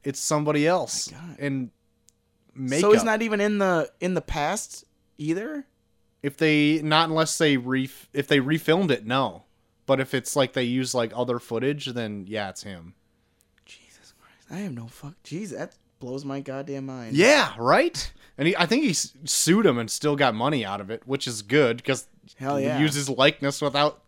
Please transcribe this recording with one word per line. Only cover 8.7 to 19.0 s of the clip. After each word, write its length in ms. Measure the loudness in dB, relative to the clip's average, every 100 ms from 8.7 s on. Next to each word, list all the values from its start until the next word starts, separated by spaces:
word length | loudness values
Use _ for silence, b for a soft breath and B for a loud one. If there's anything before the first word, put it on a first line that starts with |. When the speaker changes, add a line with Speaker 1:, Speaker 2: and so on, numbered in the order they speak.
| 2 4
Speaker 1:
it, 160 | 0 0
no. 380 | 0 -2 -6 _ _ _ _ -2
But 140 | 0
if 140 | 0
it's, 220 | -4 -2 0
like, 160 | 0
they 120 | 0
use, 300 | -2 -2 -2
like, 180 | -2 -2
other 240 | -2 -2 -4
footage, 480 | -4 -2 -2 -2 -6
then 380 | -6 -6 -8 -8
yeah, 200 | -6 -6
it's 140 | -10
him. 300 | -14 -16 -18 _ _ _ _ _ _ _
Speaker 2:
Jesus 480 | _ -20 _ -20 -20 _
Christ. 260 | _ _ _
I 60 | -10
have 80 | -8
no 160 | -10 -14
fuck. 260 | -16 -18 -18
Jeez, 260 | -12 -10 -10 -10
that 180 | -12 _ _ _
blows 240 | -10 -10
my 160 | -8 -8
goddamn 460 | -8 -10 -8 -10 -10
mind. 300 | -12 -2 4
Speaker 1:
Yeah, 360 | 6 6 2 0
right? 560 | 4 4 4 -4 -10 b b -2
And 120 | 0
he, 80 | 2
I 100 | 2
think 160 | 2
he 60 | 2
s-, 220 | -2